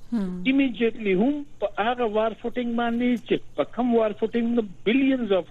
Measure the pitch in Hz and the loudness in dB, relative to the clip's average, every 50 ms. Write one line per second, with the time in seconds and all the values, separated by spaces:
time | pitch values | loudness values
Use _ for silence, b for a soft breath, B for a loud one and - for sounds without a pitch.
0 | - - 240 220 196 180 180 180 180 262 269 277 269 254 202 190 233 226 233 233 | -8 -4 -4 -2 -2 -2 -4 -2 0 2 2 4 2 2 0 0 0 0 0 -2
1 | 214 196 185 180 226 277 294 294 285 - - - 208 196 - - 202 233 247 247 | 0 2 2 4 4 2 2 0 -6 -10 -6 -6 -6 -4 -2 -2 0 0 0 0
2 | 247 214 208 214 220 226 220 - - 240 - 247 247 240 233 233 233 233 233 233 | -2 0 0 0 0 0 -2 -4 -8 -6 -4 -4 -4 -2 -2 0 0 0 0 0
3 | 247 247 247 214 - - 180 139 - - - - 139 - - 226 247 247 233 226 | 2 2 0 0 0 0 -2 -2 -2 -4 -4 -4 -4 -2 -2 -2 0 2 4 4
4 | 220 214 208 - 220 214 233 233 233 233 240 240 214 196 - - - 190 240 269 | 4 2 0 -2 -4 -2 0 0 0 2 0 0 -2 -2 -8 -4 0 2 2 4
5 | 277 269 269 254 233 196 196 180 160 - | 4 4 2 2 2 0 0 0 0 -2